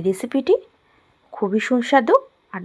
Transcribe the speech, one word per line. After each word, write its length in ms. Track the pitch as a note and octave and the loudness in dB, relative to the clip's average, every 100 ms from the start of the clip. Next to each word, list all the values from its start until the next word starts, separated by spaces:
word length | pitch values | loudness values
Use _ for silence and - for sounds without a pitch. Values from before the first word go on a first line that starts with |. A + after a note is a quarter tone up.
| F3+ | -2
রেসিপিটি, 480 | F#3+ A#3+ C4+ C4 A#4+ - _ _ _ _ _ _ | -4 -4 -4 2 0 0 _ _ _ _ _ _
খুবই 280 | - G3+ G#3+ - | -8 -4 -2 0
সুস্বাদু 480 | B3 A#3+ C4+ B3+ B4+ - _ _ | -2 2 2 4 2 2 _ _
আর 60 | F#3+ | -14